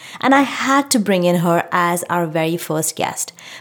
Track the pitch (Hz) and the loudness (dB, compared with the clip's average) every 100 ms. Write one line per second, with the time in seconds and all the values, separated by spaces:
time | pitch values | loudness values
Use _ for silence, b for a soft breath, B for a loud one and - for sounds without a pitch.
0 | B B 254 277 254 - 254 277 277 262 | B B 2 4 2 -2 0 0 2 0
1 | 196 185 175 175 175 170 - 180 175 175 | 2 2 4 2 2 2 0 0 0 0
2 | - 175 165 160 160 170 - 156 156 - | -2 -2 0 0 0 -2 -2 -2 -2 -4
3 | - - - - B B | -6 -6 -10 -12 B B